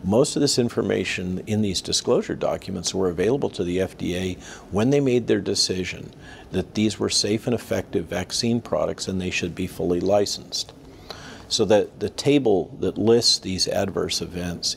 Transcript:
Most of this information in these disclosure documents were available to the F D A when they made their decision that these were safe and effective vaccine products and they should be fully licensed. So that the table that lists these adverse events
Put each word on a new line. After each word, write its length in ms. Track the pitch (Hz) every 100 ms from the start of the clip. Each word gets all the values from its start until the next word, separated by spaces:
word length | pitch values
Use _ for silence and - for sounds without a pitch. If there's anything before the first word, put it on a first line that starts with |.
Most 320 | 92 110 143
of 60 | -
this 180 | 139 -
information 840 | 120 - 101 101 95 - 90 92 -
in 140 | 107
these 220 | 104 87
disclosure 520 | - 80 - 143 -
documents 600 | 73 78 82 - 95 85
were 160 | 95 92
available 400 | 82 101 139 117
to 120 | -
the 200 | 87 90
F 160 | 92 -
D 180 | 87 87
A 180 | 92 87 - - -
when 180 | 95 120
they 120 | 143
made 260 | 135 120 110
their 160 | 110
decision 680 | 92 101 - 92 90 87 - - - - -
that 220 | 92 90
these 240 | 107 107 101
were 120 | 101
safe 360 | - 104 110 -
and 80 |
effective 520 | 117 - 101 - 98 80
vaccine 560 | 92 90 - 117 117
products 460 | - 78 85 87 -
and 120 | 95
they 80 | 92
should 260 | - 90
be 120 | 82 92
fully 340 | - 85 87
licensed. 720 | - 104 101 - - - - - - - - - - - -
So 180 | - 98
that 340 | 104 90 -
the 80 | 101
table 640 | - 143 143 120 95 76 -
that 160 | 92 -
lists 440 | 104 117 - -
these 280 | 98 92 -
adverse 540 | 92 98 87 85 -
events 520 | 87 87 87 85 -